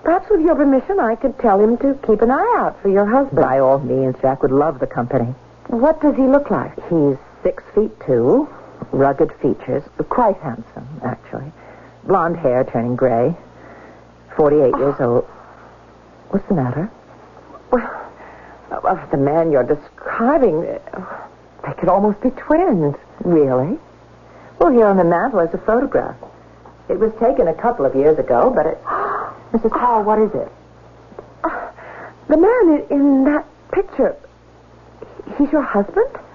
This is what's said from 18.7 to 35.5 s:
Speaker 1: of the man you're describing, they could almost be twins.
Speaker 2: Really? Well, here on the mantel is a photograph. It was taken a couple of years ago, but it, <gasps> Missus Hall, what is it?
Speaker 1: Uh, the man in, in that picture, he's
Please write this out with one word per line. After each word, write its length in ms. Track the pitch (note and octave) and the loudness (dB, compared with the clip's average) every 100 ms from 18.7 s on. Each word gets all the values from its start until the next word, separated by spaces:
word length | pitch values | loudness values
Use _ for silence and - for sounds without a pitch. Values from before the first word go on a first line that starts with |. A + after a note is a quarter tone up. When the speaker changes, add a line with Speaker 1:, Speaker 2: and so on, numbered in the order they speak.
| - | -4
Speaker 1:
of 260 | - F#3 C#3+ | -2 -4 -4
the 60 | D3+ | -2
man 340 | C#3 D#3+ E3 | 0 0 2
you're 140 | C#3+ | 0
describing, 960 | C3 D3 - - - - A#3 D4+ A#3 D#3 | 0 -4 -6 -16 -10 -2 0 2 2 0
they 1120 | - - - - F#3 - - - - - - - | -4 -10 -12 -14 -14 -16 -18 -20 -20 -14 -12 -4
could 100 | E3+ | 0
almost 320 | F#3+ G#3 G3+ | 2 2 0
be 100 | B3+ | -4
twins. 640 | - - D#4 F4+ G3 D3 C#3+ - - | -4 0 2 2 2 0 -4 -16 -8
Speaker 2:
Really? 540 | F3 E3 C#3 B2+ C#3+ C#4 - - - - - - - - | 0 2 4 2 -2 -6 -12 -20 -20 -20 -20 -20 -20 0
Well, 100 | E4+ | 4
here 160 | A#3+ G#3 | 6 4
on 100 | F#3+ | 4
the 80 | |
mantel 360 | E3+ E3+ A#3+ G#3+ | 2 2 0 0
is 120 | E3 | -2
a 60 | F3+ | -2
photograph. 580 | - A3+ C#4 - - - - - - - - - - | 0 0 0 -2 -4 -12 -20 -20 -20 -20 -20 -20 -8
It 100 | F#3+ | -2
was 140 | G#3+ - | -2 0
taken 300 | A#3 - E3+ | 0 2 -2
a 60 | |
couple 300 | D#3 A#3 A#3+ | 0 -4 0
of 100 | C3+ | 0
years 240 | C3+ D3 D#3 | 2 2 2
ago, 340 | - A#2+ G#3+ | 0 2 2
but 120 | A#3 D#3 | 2 -2
it, 120 | - | -4
<gasps> 680 | - - - - - - - | -8 -6 -6 -8 -10 -14 -6
Missus 200 | A3+ A3 | -2 -2
Hall, 300 | - B3 A3 | 0 0 0
what 140 | G#3 G#3+ | 2 2
is 120 | G#3+ | 0
it? 180 | C#3 - - - - - - - - - - | -2 -8 -12 -20 -20 -20 -20 -20 -20 -20 -8
Speaker 1:
Uh, 260 | D#4+ - - - - - - - - | -8 -8 -12 -16 -20 -20 -20 -18 0
the 80 | D4+ | 4
man 480 | F#4+ B4 F4 D4 - | 4 4 4 2 0
in, 100 | C#4+ | 0
in 240 | C#4+ C4+ | 2 4
that 220 | C4+ D4 - - - | 2 0 -4 -20 -6
picture, 440 | F4+ G#4+ - A3 - - - - - - - - - - - - - | -4 -4 -2 -2 -2 -18 -20 -20 -20 -20 -20 -20 -20 -20 -18 -14 -4
he's 140 | C#4+ | 0